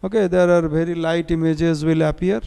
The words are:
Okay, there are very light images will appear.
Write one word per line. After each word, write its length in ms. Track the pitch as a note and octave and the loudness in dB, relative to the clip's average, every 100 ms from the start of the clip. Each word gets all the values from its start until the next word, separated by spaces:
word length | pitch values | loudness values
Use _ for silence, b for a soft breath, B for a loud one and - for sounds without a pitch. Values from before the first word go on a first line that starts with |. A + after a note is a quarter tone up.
Okay, 220 | F#3+ A3 F#3+ | -2 -2 0
there 240 | F3+ F3 | 2 4
are 180 | F3 E3 | 4 2
very 260 | D3+ E3 | -2 -2
light 360 | E3+ E3 E3+ E3 | -2 -2 -2 -2
images 520 | E3 D#3+ D3+ E3+ D#3 | 0 0 0 0 0
will 200 | D#3 D#3+ | 0 2
appear. 400 | D#3 D3+ F3+ G#3+ | 0 0 -2 -2